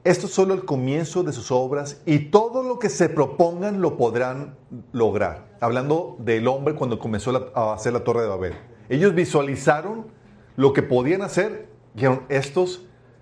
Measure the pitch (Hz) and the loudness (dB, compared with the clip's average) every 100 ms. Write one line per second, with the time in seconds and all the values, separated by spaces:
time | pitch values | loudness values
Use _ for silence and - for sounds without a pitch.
0 | 175 180 196 - 190 190 - 139 127 147 | 2 2 0 2 2 2 -2 -2 0 -2
1 | 160 185 165 117 104 127 131 143 139 - | -2 -2 -2 -4 0 0 2 -2 -6 -8
2 | - 147 - 208 226 247 254 247 208 - | 0 2 6 4 4 0 -4 -2 -2 2
3 | 165 151 135 - 170 175 202 196 175 - | 2 2 0 2 2 2 -4 -2 -2 0
4 | 120 110 127 131 143 - _ 123 - 123 | 0 0 -2 -4 -10 -16 _ -18 -10 0
5 | 110 98 120 80 - - 117 123 139 160 | 0 2 -2 -4 -14 -4 -2 0 0 -2
6 | 180 - 113 113 120 135 139 151 127 113 | -2 -6 -2 0 2 0 -2 -2 -4 -4
7 | 117 107 127 127 127 127 110 107 120 120 | -4 -4 -2 -2 -2 -2 -2 -2 -2 -2
8 | 123 117 113 95 90 80 - - - 135 | 0 0 0 -2 -6 -8 -14 -20 -6 0
9 | 196 175 170 156 139 131 156 151 175 226 | 2 2 2 0 0 0 0 0 -2 -10
10 | 220 - - - - - 139 139 - 123 | -12 -20 -20 -20 -12 2 4 4 2 2
11 | 127 190 196 - 208 - - - _ 107 | 2 0 0 0 -2 -4 -14 -20 _ 0
12 | 131 131 - 139 139 185 180 - - - | 2 2 0 -2 0 0 -2 -4 -16 -20
13 | _ _ | _ _